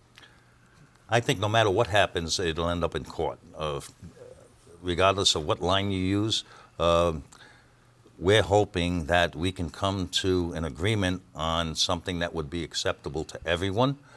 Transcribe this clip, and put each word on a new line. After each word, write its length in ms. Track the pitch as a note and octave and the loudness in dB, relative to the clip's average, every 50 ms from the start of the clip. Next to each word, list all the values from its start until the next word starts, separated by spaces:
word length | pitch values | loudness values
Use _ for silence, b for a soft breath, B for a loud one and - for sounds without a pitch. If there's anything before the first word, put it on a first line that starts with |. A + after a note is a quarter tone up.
| _ _ _ b b b b b b b b b b b b b b b _ _ _ - | _ _ _ b b b b b b b b b b b b b b b _ _ _ 0
I 120 | A2 A#2+ | 0 2
think 180 | A#2 - C#3 F2+ | 2 2 0 0
no 100 | G#2 G#2 | 0 2
matter 220 | G#2+ A2+ A2 G#2 | 4 4 4 4
what 160 | F#2 G#2 A#2+ | 4 2 2
happens, 540 | F2+ G2 G#2 F#2 - - F#2 E2 D#2 - - | 2 4 4 4 4 2 -2 -4 -2 -2 -2
it'll 280 | F#2+ E2 D#2 E2 E2+ E2+ | -2 -2 -2 0 0 -2
end 140 | F2 F2 | 0 0
up 140 | E2 E2 - | -2 -2 -2
in 80 | D2+ - | -4 -6
court. 340 | - - - D#2+ C#2 - - - E2+ - | -6 -6 -4 -4 -4 -6 -8 -16 -16 -10
Uh, 240 | D#2+ D#2 D2+ C#2+ C#2 - - - - - E2 - - - - - - - - _ - - - - - | -8 -6 -4 -6 -6 -8 -12 -18 -20 -20 -20 -20 -20 -20 -20 -20 -20 -20 -20 _ -20 -20 -20 -20 -10
regardless 520 | F2 F2+ F2 D#2+ F#2 G2 G2 G2 F#2 - - | -6 -4 2 4 4 4 4 4 2 2 0
of 100 | F2 D2+ | 0 0
what 160 | D#2 A2 - | -2 -2 0
line 300 | E2+ F2 F#2+ G2 G2 G2+ | 0 0 2 2 0 0
you 80 | G2 F#2 | -2 -2
use, 460 | F#2 F#2 G2 G2+ G#2+ A2 G2+ - - B B B B B B - | 0 0 0 0 0 0 -2 -4 -6 B B B B B B 0
um, 460 | E2 E2+ E2+ E2+ E2+ E2+ D#2+ D2 C2+ - b b b b b b b b b b b b b b _ - _ - | 2 4 4 4 4 2 0 -4 -8 -14 b b b b b b b b b b b b b b _ -20 _ -2
we're 220 | D#2+ F#2 G#2 A2 | 2 4 6 6
hoping 640 | F#2 E2+ G2 G#2 G#2 - - F2+ E2+ F2 F2+ F2 D#2 | 4 4 4 2 2 2 0 -2 0 0 0 -2 0
that 280 | D2 E2+ F2 F2 E2 D2 | 2 2 2 2 2 0
we 160 | D2 E2+ G2 | -2 -4 -4
can 180 | - - F2 D2+ | -4 -4 -8 -8
come 380 | - - G2 G2 G2 G2 F2+ | -6 -4 -2 -2 -2 -2 -4
to 460 | - - - - F#2+ F#2 F2+ F2 E2+ | -4 -4 -2 0 0 2 0 0 -2
an 120 | D#2+ D#2 E2 | -4 -6 -6
agreement 580 | D#2 B1+ C#2+ E2+ G#2+ A2+ G#2 F#2+ F2+ F#2 F2+ - - - | -6 -6 -4 -2 -2 0 0 0 0 -2 -4 -8 -12 -8
on 400 | C#2+ D#2 E2 E2 E2 E2+ D#2+ D2+ | -6 -4 -2 -2 -2 -2 -2 -2
something 460 | - - - F#2 E2+ - G2 F2+ E2+ | -2 -2 -2 -2 -4 -4 -4 -4 -4
that 120 | E2+ E2 | -4 -4
would 160 | - E2 D#2 C#2 | -4 -6 -6 -6
be 140 | E2+ E2+ | -6 -8
acceptable 640 | D#2+ - - - - F#2+ F2 - - E2 C#2+ D#2+ D2+ | -8 -6 -6 -6 -4 -4 -4 -4 -6 -8 -6 -6 -8
to 160 | - - - - | -8 -10 -8 -4
everyone. 540 | D#2+ F2 E2 F#2 G2 F#2 A2 B2+ C#3 C#3 C#3 B B B | -2 -2 0 -2 -2 0 0 0 0 0 -4 B B B